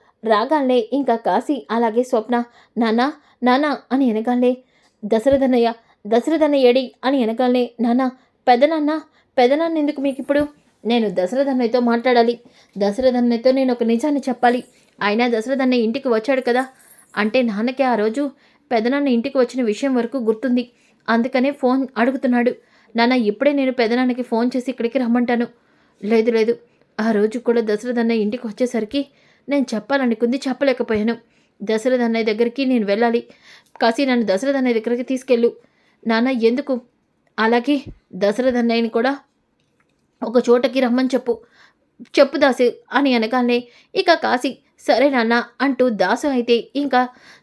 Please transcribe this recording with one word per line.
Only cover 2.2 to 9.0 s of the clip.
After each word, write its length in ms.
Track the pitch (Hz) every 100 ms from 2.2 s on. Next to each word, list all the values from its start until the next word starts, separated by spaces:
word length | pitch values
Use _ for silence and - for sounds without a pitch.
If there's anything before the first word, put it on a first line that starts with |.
| 220 240 240 _ _ -
"నాన్న, 340 | 226 226 262 302 _ -
నాన్న" 340 | 247 254 302 254 -
అని 180 | 262 262
అనగాల్నే, 460 | 214 226 247 247 254 - _ _ _
"దశరథన్నయ్య, 720 | 208 226 262 277 262 247 233 226 _ _ 208
దశరథన్నయ్య 600 | 226 269 311 302 285 247
ఏడి?" 240 | 247 262 -
అని 180 | 247 277
అనగాల్నే, 480 | 220 226 254 247 240 -
"నాన్న, 300 | 233 240 262 254 _ _ -
పెదనాన్న, 520 | 247 294 320 294 311